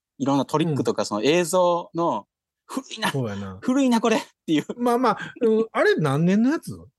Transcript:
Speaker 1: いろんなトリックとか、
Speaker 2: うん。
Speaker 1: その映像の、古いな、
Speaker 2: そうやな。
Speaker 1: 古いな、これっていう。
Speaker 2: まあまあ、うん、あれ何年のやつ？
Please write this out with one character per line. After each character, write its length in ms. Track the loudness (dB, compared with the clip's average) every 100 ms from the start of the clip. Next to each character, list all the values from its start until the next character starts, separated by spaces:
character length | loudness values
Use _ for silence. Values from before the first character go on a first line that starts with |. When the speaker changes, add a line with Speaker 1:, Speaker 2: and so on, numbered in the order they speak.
| _ -6
Speaker 1:
い 80 | -2
ろ 100 | 0
ん 20 |
な 80 | 0
ト 120 | 0
リ 80 | 0
ッ 100 | -2
ク 80 |
と 100 | -2
か、 80 | -2
Speaker 2:
う 20 |
ん。 20 | -2
Speaker 1:
そ 100 | -2
の 80 |
映 200 | 2 2
像 480 | 2 2 2 0 -4
の、 320 | -4 -2 -4 -8 _ _ _ -10
古 200 | -10 -10 -6
い 40 |
な、 120 | -4
Speaker 2:
そ 120 | -4
う 60 | -4
や 60 | -6
な。 240 | -10 -8
Speaker 1:
古 220 | -2 2
い 60 | 4
な、 120 | 4
こ 80 | 2
れ 80 | 0
っ 20 | -2 _ -2
て 60 |
い 60 | -2
う。 40 | -2 -4
Speaker 2:
ま 160 | 0
あ 40 | 2
ま 120 | 2
あ、 220 | 0 -6 -2
う 200 | 0 2
ん、 40 | 0
あ 120 | 0
れ 120 | 2 2
何 300 | 2 2 2
年 160 | 4
の 100 | 2
や 80 | 0
つ？ 160 | -6 -16 -16